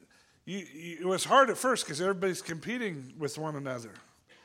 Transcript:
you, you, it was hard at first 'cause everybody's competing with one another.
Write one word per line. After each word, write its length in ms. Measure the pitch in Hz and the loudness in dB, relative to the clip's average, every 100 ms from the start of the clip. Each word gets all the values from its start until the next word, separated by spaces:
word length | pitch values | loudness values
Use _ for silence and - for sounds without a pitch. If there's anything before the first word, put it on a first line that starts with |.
| - _ _ _ | -20 _ _ _
you, 140 | - 196 | -10 -10
you, 400 | 147 143 170 160 | -10 -12 -12 -4
it 60 | 180 | 0
was 180 | 180 | 0
hard 240 | 143 254 254 | 6 8 8
at 80 | 175 | 4
first 300 | 254 233 - | 2 2 -2
'cause 160 | 147 | -2
everybody's 400 | 185 190 190 170 | 0 2 0 -2
competing 720 | - 165 175 247 214 147 131 151 | -6 -8 -4 -4 -4 -6 -12 -6
with 220 | 143 151 | -6 -4
one 180 | 156 147 | -4 -4
another. 360 | 139 123 113 - - _ _ - | -4 -6 -8 -16 -20 _ _ -20